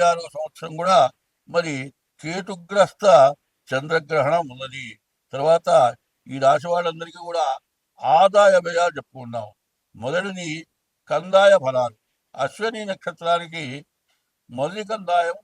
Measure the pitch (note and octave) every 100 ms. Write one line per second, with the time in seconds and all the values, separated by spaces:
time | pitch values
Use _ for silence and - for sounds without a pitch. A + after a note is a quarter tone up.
0 | F3 E3+ D#3+ D3 D#3 - E3 D#3+ F3 F3+
1 | B2+ _ _ _ - E3 E3 C#3 C3+ _
2 | _ _ D3+ F3+ F#3+ F3+ E3+ G3+ F3 -
3 | G#3 E3 C3+ C#3+ _ _ - C3 D3+ E3
4 | D3+ D#3 C3+ E3+ D3 B2+ C3 C3+ A#2+ A2
5 | _ _ _ C3+ D3+ E3 - E3 B2 A2
6 | _ _ - C3+ E3+ D#3+ E3+ F3 F3 D#3+
7 | E3 E3+ F3 E3+ C#3+ - _ _ _ _
8 | B2 D#3 G3 G3+ G3+ F#3 E3+ E3+ F3 C#3+
9 | - C3 A#2+ A#2 G#2 _ _ _ _ G2+
10 | A#2+ E3+ G3 F#3 E3+ D#3+ - _ _ _
11 | - D3+ F3+ F#3+ G3+ G3 C3 B2+ A#2+ -
12 | _ _ _ - C3+ - A3 A3+ G#3 F#3+
13 | - D#3+ E3+ E3+ E3+ E3 C#3 C#3 - _
14 | _ _ _ _ _ A#2+ D3 G3+ G#3 A3
15 | F3 F3 E3+ F#3